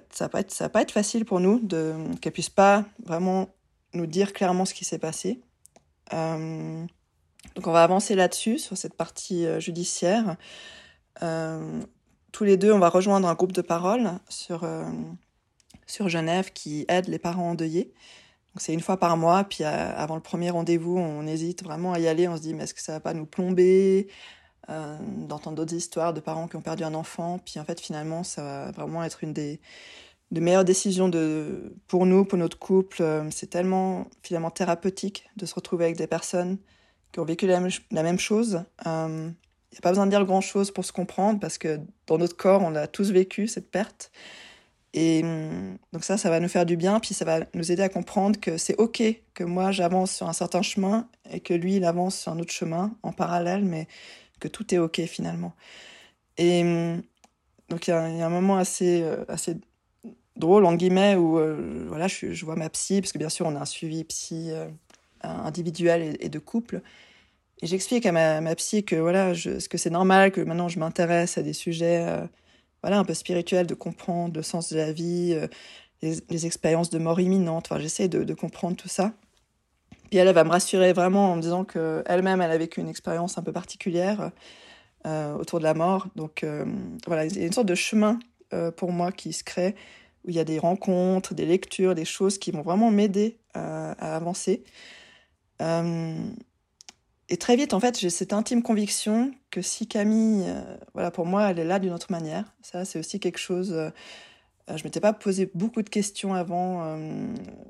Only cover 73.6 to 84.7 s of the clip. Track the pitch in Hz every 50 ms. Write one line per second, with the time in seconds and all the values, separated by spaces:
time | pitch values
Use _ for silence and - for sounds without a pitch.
73.6 | 180 160 - - - 165 - - - - 170 175 170 170 160 156 156 - - 170
74.6 | 165 - 156 156 156 156 151 165 165 170 175 175 175 175 165 151 156 - - -
75.6 | - - - - - _ _ _ 160 160 160 160 - - 170 165 170 165 - -
76.6 | - 156 165 165 170 165 165 160 165 165 170 185 180 180 190 196 175 165 160 165
77.6 | - - 160 151 151 160 - - 196 180 165 160 160 156 160 - - 165 - -
78.6 | - 170 - - - 185 - - 185 220 - - _ _ _ _ _ _ _ _
79.6 | _ _ _ _ _ _ - _ _ - 208 185 185 190 180 165 160 160 170 190
80.6 | - - - 190 185 185 170 185 175 185 190 202 202 185 170 165 160 170 175 185
81.6 | 190 - - 165 160 160 160 160 - - 175 185 185 190 185 185 175 160 160 160
82.6 | 165 165 - - 165 160 160 - - 185 165 170 170 185 - 185 175 190 190 -
83.6 | - - - - - 202 165 175 180 196 214 208 160 180 - - - - - -
84.6 | - -